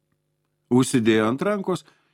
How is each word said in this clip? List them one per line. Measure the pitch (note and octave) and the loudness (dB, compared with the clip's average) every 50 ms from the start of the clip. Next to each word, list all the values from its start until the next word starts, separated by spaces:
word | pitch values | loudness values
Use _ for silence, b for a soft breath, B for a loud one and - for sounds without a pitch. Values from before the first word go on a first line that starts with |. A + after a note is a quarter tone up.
| _ _ _ _ _ _ _ _ _ _ _ _ _ _ | _ _ _ _ _ _ _ _ _ _ _ _ _ _
Užsidėjo | B2 B2 C3 - - B2+ A2 A2+ A2 A2 A2 A2 | 2 2 2 2 0 0 2 2 2 2 2 0
ant | B2 C3+ F#3 | -2 -2 -2
rankos | G3+ G#3 G3+ F#3+ - F3+ - b b b b b b | -4 -4 -4 -4 -6 -6 -8 b b b b b b